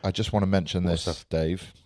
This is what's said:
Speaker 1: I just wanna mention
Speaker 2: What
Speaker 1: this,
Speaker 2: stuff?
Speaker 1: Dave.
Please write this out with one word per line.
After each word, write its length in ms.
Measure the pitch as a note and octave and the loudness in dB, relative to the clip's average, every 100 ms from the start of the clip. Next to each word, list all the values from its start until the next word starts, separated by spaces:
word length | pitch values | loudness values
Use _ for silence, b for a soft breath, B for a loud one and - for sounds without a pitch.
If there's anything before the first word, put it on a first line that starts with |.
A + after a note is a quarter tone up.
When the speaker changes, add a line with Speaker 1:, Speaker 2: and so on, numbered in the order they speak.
Speaker 1:
I 60 | G2 | -4
just 220 | F#2 A2 | -2 0
wanna 120 | G#2+ F#2+ | 2 4
mention 380 | G2 D#2+ F#2 | 2 2 0
Speaker 2:
What 60 | F2+ | 0
Speaker 1:
this, 120 | E2+ | 0
Speaker 2:
stuff? 240 | - D#2+ - | -2 -6 -2
Speaker 1:
Dave. 420 | D#2+ D#2+ F#2+ - - | 0 0 -2 -6 -20